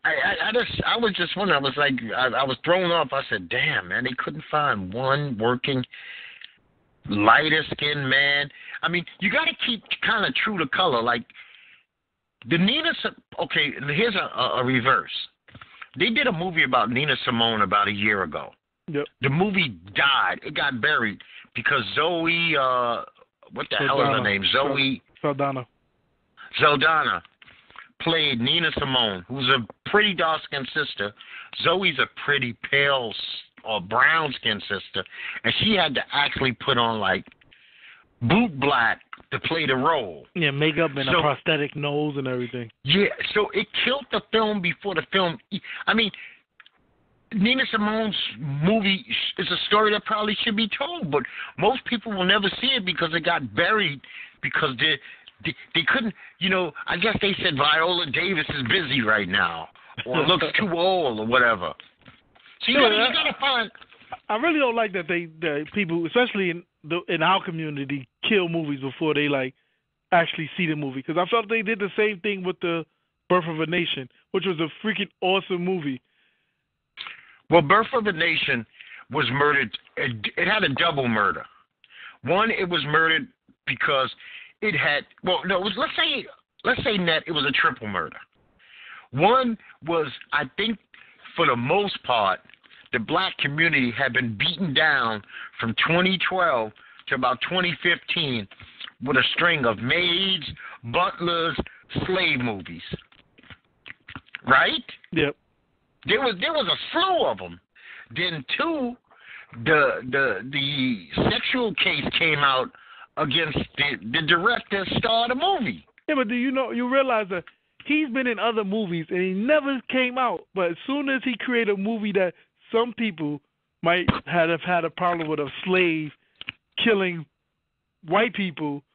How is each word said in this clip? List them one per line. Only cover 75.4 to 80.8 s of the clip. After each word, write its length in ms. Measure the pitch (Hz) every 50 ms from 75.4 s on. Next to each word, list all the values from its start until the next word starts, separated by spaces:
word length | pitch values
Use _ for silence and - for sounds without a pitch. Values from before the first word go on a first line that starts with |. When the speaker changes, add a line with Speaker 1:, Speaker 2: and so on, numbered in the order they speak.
| 180 - 190 175 175
Speaker 2:
movie. 380 | 180 190 180 147 143 131 123 _ _ _ _ _ _ _ _ _ _ _ _ _ _ _ _ _ _ _ - - - - - - - - _ _ _
Speaker 1:
Well, 120 | 151 175
Birth 260 | 156 139 190 214 226 -
of 140 | - 240 214
a 60 | 208
Nation 520 | 180 156 165 170 156 - - - 135 117 110 _ _ - - - - - - _
was 160 | 123 156 139 113
murdered. 460 | 123 143 143 147 143 139 131 107 - - _ - _
It, 160 | - 151 135 120 107 101 113 -
it 120 | - 170 180
had 160 | 214 214 190
a 60 | 156
double 380 | 135 120